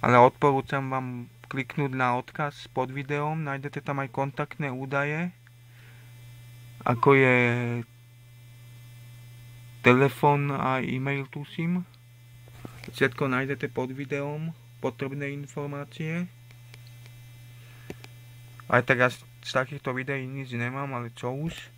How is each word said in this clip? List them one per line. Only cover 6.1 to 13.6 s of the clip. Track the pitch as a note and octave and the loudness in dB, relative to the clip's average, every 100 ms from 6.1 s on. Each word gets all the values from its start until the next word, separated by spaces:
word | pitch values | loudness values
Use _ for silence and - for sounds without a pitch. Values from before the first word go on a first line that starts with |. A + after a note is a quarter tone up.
| - - - - - - - | -20 -20 -20 -20 -20 -20 -6
ako | - A#2+ - | -2 2 6
je | C#3 C3 B2 A#2+ A#2+ A#2+ A#2+ A#2 - - - - - - - - - - - - - - - - - - - B2 | 8 8 6 4 2 -2 -4 -6 -16 -20 -20 -20 -20 -20 -20 -20 -20 -20 -20 -20 -20 -20 -20 -20 -20 -20 0 6
telefón | B2+ C#3 - D3 C#3+ C#3+ | 6 6 4 4 4 0
a | C3+ B2+ C3 | -2 -2 -2
e-mail, | - B2+ C3+ C#3 C3+ | -2 -4 -2 -4 -6
tuším. | D3 C#3+ - E3 F3+ F3 - - - - - - - - - - | -10 -10 -4 -2 -2 -4 -16 -20 -20 -20 -20 -20 -18 -18 -16 -16
Všetko | - C3+ - C#3 | 0 0 0 0
nájdete | B2+ C3+ C3+ | 0 -2 -4